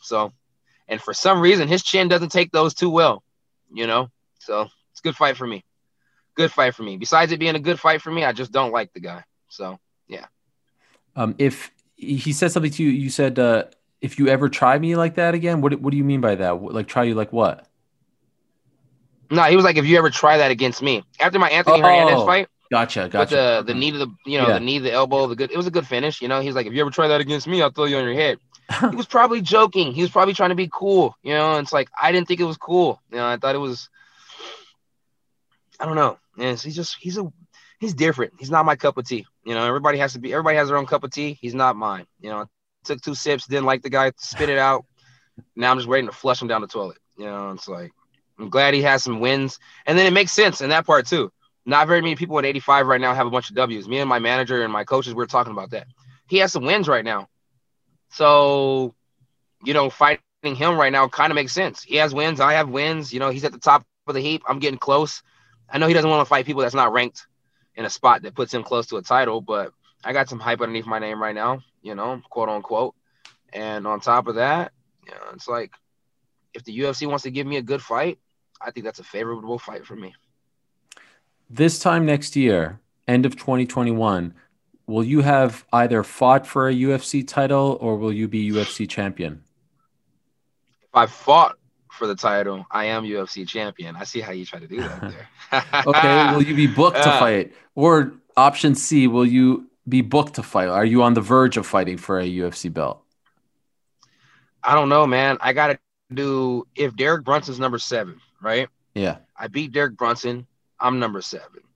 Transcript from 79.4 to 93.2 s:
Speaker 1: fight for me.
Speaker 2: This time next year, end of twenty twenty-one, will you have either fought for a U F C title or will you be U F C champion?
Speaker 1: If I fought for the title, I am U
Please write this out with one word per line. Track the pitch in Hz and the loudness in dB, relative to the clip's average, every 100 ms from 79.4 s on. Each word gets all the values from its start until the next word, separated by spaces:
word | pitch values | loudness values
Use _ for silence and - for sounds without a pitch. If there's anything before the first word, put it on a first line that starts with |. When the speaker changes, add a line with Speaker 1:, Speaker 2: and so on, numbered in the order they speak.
| 110 120 | -10 -12
Speaker 1:
fight | - 107 - | -12 -18 -18
for | 107 | -18
me. | 95 _ _ _ _ _ _ _ _ - _ _ _ _ _ | -20 _ _ _ _ _ _ _ _ -20 _ _ _ _ _
Speaker 2:
This | 117 165 165 | 0 0 2
time | 180 170 156 | 0 2 2
next | 143 147 139 | 0 -2 0
year, | 123 90 78 104 _ _ - | 2 2 0 -8 _ _ 0
end | 123 135 | 2 2
of | - | -2
twenty | - 127 123 | -4 -2 -2
twenty-one, | 131 120 113 110 92 85 - _ _ _ _ - | -2 -2 0 0 0 -4 -12 _ _ _ _ -6
will | 110 | -4
you | 113 151 | 0 2
have | 143 139 131 110 _ | 4 4 2 -2 _
either | 120 120 113 | 0 2 0
fought | - - 127 135 139 | -2 2 4 4 2
for | 139 131 | -2 0
a | |
U | 127 131 | 0 0
F | 135 | -2
C | - 139 | -2 -6
title | 127 143 135 139 139 - | -4 -2 0 2 0 -2
or | 117 107 | -2 -2
will | 110 | -2
you | 107 110 | -4 -4
be | 110 | -4
U | 104 104 | -2 -2
F | 101 | -4
C | - 101 | -6 -8
champion? | - 98 92 82 76 _ _ _ _ _ _ _ _ _ _ _ _ _ _ | -6 -6 -6 -10 -10 _ _ _ _ _ _ _ _ _ _ _ _ _ _
Speaker 1:
If | _ 123 | _ 2
I | 113 | 2
fought | - 135 160 156 - _ _ _ - | 0 4 6 6 0 _ _ _ -8
for | 110 | -6
the | 98 | -2
title, | 113 101 101 95 90 | -2 0 -2 -6 -8
I | - 107 | -6 -4
am | 113 107 | -4 -6
U | 104 | -8